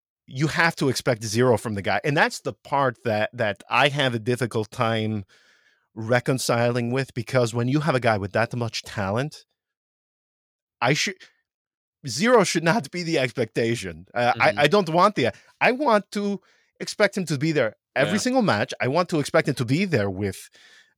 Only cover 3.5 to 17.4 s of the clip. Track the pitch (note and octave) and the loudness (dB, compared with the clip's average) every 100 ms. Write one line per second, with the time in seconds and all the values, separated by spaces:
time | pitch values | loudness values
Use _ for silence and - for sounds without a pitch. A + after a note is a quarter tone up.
3.5 | G2 - A#2 D3 C#3+ C3+ A#2 A2 B2 A#2 | -4 -2 2 2 2 0 0 -2 -2 -2
4.5 | A#2 G#2+ - A2+ A2+ G#2+ G#2+ - _ _ | -4 -6 -4 -2 -2 -2 -4 -8 _ _
5.5 | _ _ _ _ A2 A2 B2 - C3 - | _ _ _ _ -10 -2 0 0 -2 0
6.5 | A#2+ A#2+ B2 A#2+ C3 C3 - - C3 A#2+ | 0 0 0 -2 -2 -4 -6 -2 0 0
7.5 | A#2+ A#2+ D3 D#3 B2+ A#2 G#2+ G2 A2+ A2+ | 0 0 0 0 0 2 0 0 -2 -2
8.5 | B2 A#2 - - - F#2+ A2 D3 - _ | -2 -6 -8 -10 -4 -2 -2 -4 -8 _
9.5 | _ _ _ _ _ _ _ _ _ _ | _ _ _ _ _ _ _ _ _ _
10.5 | _ _ - A#2+ D3+ - - - _ _ | _ _ -2 0 0 -2 -8 -16 _ _
11.5 | _ _ _ _ _ C#3 A2 A3+ B3 F3 | _ _ _ _ _ -10 -2 4 4 4
12.5 | E3+ E3 G3+ - F3+ E3 D#3 B2+ C3+ A2 | 2 2 0 -2 -8 -2 -2 -2 -2 -4
13.5 | C#3 A#2 A#2 F#2+ D#2+ F#2 A#2 A#2+ A#2+ C#3 | -2 -2 -2 -6 -12 -10 -2 0 2 2
14.5 | D3 D3 G3+ D#3+ E3+ G3+ F3+ A2+ - _ | 4 2 2 2 4 2 2 -2 -2 _
15.5 | - F3 B3+ D4 G#3 - G#3 G3+ G3 _ | 0 0 2 2 2 0 -4 -4 -4 _
16.5 | _ _ - F#3 - G3+ G#3 E3+ C#3+ | _ _ -14 -8 0 0 0 -4 -2